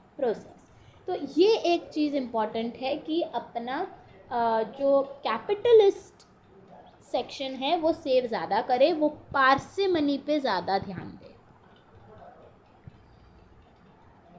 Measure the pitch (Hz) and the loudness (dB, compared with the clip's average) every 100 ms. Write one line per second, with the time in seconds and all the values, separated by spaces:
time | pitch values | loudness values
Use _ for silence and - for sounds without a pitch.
0 | _ - 247 180 - - - - - - | _ -4 -4 -4 -8 -20 -20 -20 -20 -16
1 | - 359 277 294 392 453 339 339 - 311 | -8 -6 -2 4 4 4 2 0 -2 -4
2 | 302 277 240 226 214 226 233 - 262 302 | -2 -2 -4 -4 -4 -4 -6 -6 -6 -6
3 | - 320 - 240 - 247 240 285 381 - | -4 -4 -4 -6 -8 -10 -8 -6 -8 -12
4 | - - - 240 233 226 214 - 277 277 | -20 -20 -8 -2 0 0 -2 -2 2 2
5 | 277 - 240 226 - 403 480 453 403 - | 0 -6 -4 -4 -2 -2 6 8 8 4
6 | - - - _ _ - - - - - | -6 -20 -20 _ _ -20 -20 -20 -20 -20
7 | - 269 - - 262 262 269 349 311 320 | -8 -6 -6 -8 -10 -6 -2 0 0 -2
8 | 285 254 240 202 170 202 - 247 294 320 | 0 0 2 -2 -2 -2 0 4 4 4
9 | 302 302 - 277 262 269 - - 392 339 | -2 -2 -6 2 4 4 0 -4 0 0
10 | 285 277 285 302 262 185 175 196 196 175 | 0 -2 -2 -2 0 -2 -2 -4 -4 -10
11 | - - - - - - - - _ - | -14 -16 -20 -20 -20 -20 -20 -20 _ -20
12 | - - - - - - _ _ - - | -20 -20 -20 -20 -20 -20 _ _ -20 -20
13 | - - - - - - _ _ - - | -20 -20 -20 -20 -20 -20 _ _ -20 -20
14 | - - - | -20 -20 -20